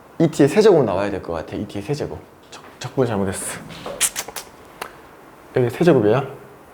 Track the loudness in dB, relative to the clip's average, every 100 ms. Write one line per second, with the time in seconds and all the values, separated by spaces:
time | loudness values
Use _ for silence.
0 | -8 0 0 4 4 6 6 6 4 0
1 | -2 -4 -6 -8 -8 -8 -8 -8 -6 -6
2 | -6 -10 -16 -20 -20 -20 -20 -16 -6 -2
3 | 0 0 -2 -4 -8 -12 -14 -14 -12 -4
4 | -4 -6 -12 -14 -16 -20 -20 -18 -18 -18
5 | -20 -20 -20 -20 -6 -2 0 2 4 4
6 | 4 2 -2 -10 -20 -20 -20